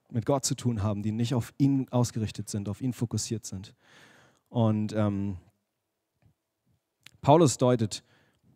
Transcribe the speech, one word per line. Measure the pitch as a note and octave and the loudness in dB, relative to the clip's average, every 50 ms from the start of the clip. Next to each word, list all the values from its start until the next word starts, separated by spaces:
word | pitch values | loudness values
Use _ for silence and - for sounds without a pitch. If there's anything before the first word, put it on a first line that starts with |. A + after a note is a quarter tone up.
| _ _ | _ _
mit | - A#2+ G#2 | -6 -4 0
Gott | - C#3+ C#3 - | 0 0 0 0
zu | - C#3 | -2 -6
tun | - - B2 A#2+ G#2+ F#2+ | -2 -2 -2 -2 0 -2
haben, | G#2+ G#2 G2+ G2+ | -2 -2 -2 -4
die | G#2+ G#2 | -4 -2
nicht | A2+ A#2+ A#2 C#3 | -2 -2 0 0
auf | A#2+ A2+ - - | -2 -2 -4 -2
ihn | _ C#3+ C#3 C#3 C3+ B2+ - | _ 2 2 2 2 0 0
ausgerichtet | - B2 A#2+ - - A#2 A2 G2+ - - G#2 - | 0 0 0 0 -2 -4 -6 -6 -6 -8 -10 -8
sind, | - G#2+ G2+ G#2 | -6 -6 -6 -6
auf | G2+ - C3 | -8 -6 -6
ihn | C3 A#2+ | -6 -4
fokussiert | - B2 A2+ - A2 - - A#2 G#2+ - | -4 -4 -4 -4 -4 -4 -4 -6 -8 -8
sind. | - - F#2 F#2+ - - _ _ _ - - - - - _ _ _ _ _ _ _ | -10 -12 -12 -14 -14 -20 _ _ _ -20 -20 -20 -20 -20 _ _ _ _ _ _ _
Und, | - B2 A2+ A2 G#2+ G#2+ G#2+ G#2 G#2+ | 0 2 2 4 4 2 0 -2 0
ähm, | G#2+ G#2+ G#2 G2+ G2 G2 G2+ G2 F2 - _ _ _ _ _ _ _ _ _ _ _ _ _ _ _ _ _ _ _ _ _ _ _ _ _ _ _ _ _ _ _ _ - _ _ - | 0 0 0 0 0 -2 -4 -4 -8 -12 _ _ _ _ _ _ _ _ _ _ _ _ _ _ _ _ _ _ _ _ _ _ _ _ _ _ _ _ _ _ _ _ -20 _ _ 4
Paulus | - C#3+ E3 F3 C#3 - | 6 6 8 8 6 4
deutet | - C3+ B2 B2+ A#2 A#2 G2+ - - - _ _ _ _ _ _ _ _ _ _ | 2 2 2 2 2 0 -4 -4 -10 -14 _ _ _ _ _ _ _ _ _ _